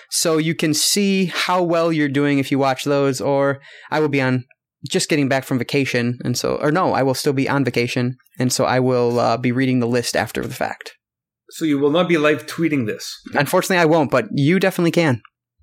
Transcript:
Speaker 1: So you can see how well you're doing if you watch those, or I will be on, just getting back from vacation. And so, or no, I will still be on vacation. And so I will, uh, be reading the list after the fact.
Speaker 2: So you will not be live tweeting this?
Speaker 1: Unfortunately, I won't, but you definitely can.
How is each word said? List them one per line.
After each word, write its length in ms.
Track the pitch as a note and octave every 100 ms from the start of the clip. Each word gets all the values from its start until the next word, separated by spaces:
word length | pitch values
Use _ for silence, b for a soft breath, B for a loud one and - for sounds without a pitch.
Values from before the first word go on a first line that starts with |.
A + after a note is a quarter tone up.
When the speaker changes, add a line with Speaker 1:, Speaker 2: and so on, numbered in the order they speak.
| B
Speaker 1:
So 280 | - E3+ D#3+
you 160 | D#3+ D#3+
can 180 | E3
see 520 | D3 - G#3 G3 F#3+ F3+
how 380 | - - F#3
well 280 | F3 E3+ E3+
you're 160 | D#3+ D3
doing 300 | C3+ C#3+ C#3
if 120 | C3+
you 80 | C3+
watch 240 | C3+ C3
those, 380 | C#3+ C#3+ C#3 C3
or 400 | C#3 C#3 C#3 C#3 B B B
I 100 | D#3
will 80 | D3+
be 120 | C#3
on, 220 | C3 B2+ - _ _ _ C#3+
just 180 | F#3 -
getting 200 | D3+ C3+
back 160 | C3+ -
from 140 | C3
vacation. 600 | A#2+ C#3+ C3 A#2+ A#2+ A#2+ -
And 120 | A#2+
so, 180 | B2+ B2+
or 140 | D3+
no, 220 | F3 D#3+
I 100 | B2
will 100 | C3+
still 200 | C3 D3+
be 140 | C3+ C3
on 140 | C#3
vacation. 540 | B2 A#2+ A#2+ B2+ B2 B2 _ -
And 140 | B2+
so 140 | - A#2+
I 140 | B2+
will, 400 | B2+ B2 A#2+ A#2+
uh, 180 | A#2 A#2
be 140 | B2
reading 280 | A#2+ C3 B2+
the 80 | A#2+
list 280 | B2 A#2 D#2+
after 260 | A#2 - B1
the 80 |
fact. 400 | C3 - - - - _ _ _ _ _
Speaker 2:
So 120 | - D#3+
you 140 | C#3
will 120 | C#3+
not 160 | E3 F3
be 80 | E3
live 280 | D3+ D3 -
tweeting 400 | - E3 C#3+ G#2+
this? 260 | - - - -
Speaker 1:
Unfortunately, 440 | C3+ D3 F#3 F3+ F3+
I 80 | D#3+
won't, 260 | E3 C#3+
but 140 | C3 -
you 260 | D3 C#3 F#3
definitely 320 | F#3+ - E3+
can. 300 | E3+ D#3+ A#2+ - _ _ _